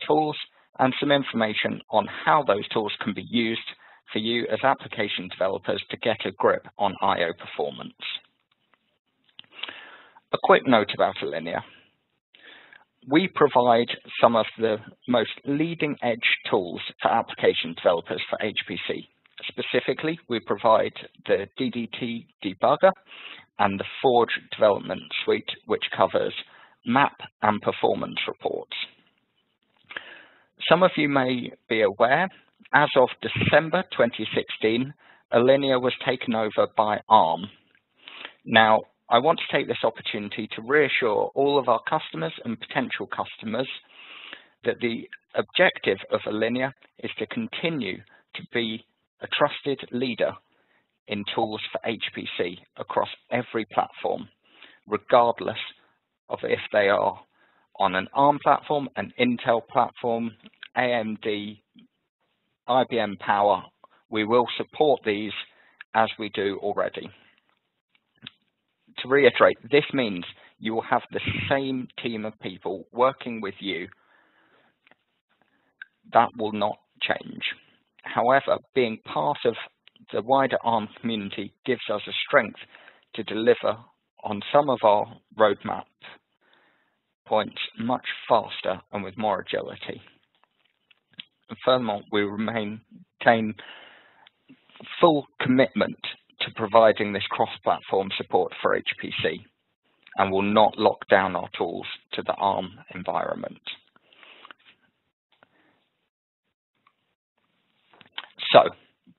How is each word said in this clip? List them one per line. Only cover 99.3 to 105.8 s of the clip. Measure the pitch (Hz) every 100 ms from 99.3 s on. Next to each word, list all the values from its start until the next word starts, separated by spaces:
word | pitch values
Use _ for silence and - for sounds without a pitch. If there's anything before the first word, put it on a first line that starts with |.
| 82 - _ _ _ _ _ _ -
and | 98
will | 95
not | 101 107 107 -
lock | 104 - -
down | 98 95 90
our | 98
tools | - 90 95 - - _
to | -
the | -
ARM | - 98 101 95 101 -
environment. | 92 90 85 - - - - - - _ _ _ _ - - - - _ _ _ _ _ _ _ _ _ _ _ _